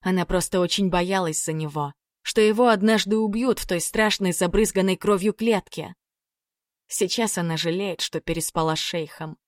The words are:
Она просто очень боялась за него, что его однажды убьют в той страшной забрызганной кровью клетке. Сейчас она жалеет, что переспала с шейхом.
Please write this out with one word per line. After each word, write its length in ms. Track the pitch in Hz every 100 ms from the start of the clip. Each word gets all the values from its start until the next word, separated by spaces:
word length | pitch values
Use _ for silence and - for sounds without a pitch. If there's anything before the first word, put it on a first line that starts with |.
Она 240 | 185 185 170
просто 340 | 185 165 185
очень 300 | 175 - 196
боялась 540 | 175 180 190 175 156
за 100 | -
него, 400 | 156 156 151 143 - _ _
что 180 | - -
его 280 | 214 214 247
однажды 500 | 214 214 220 185 220
убьют 420 | 220 220 254 208
в 80 | -
той 140 | 175
страшной 500 | - - 214 - 190
забрызганной 640 | 170 180 196 220 190 185 185
кровью 380 | 208 196 202
клетке. 640 | 196 226 208 - - 160 180 _ _ _ _ _ _ _ _ _
Сейчас 500 | - 190 - 226 -
она 200 | 170 160
жалеет, 440 | 165 175 202 170
что 180 | - 160
переспала 560 | - 165 - - 160 160
с 40 |
шейхом. 580 | - 170 151 - 156 156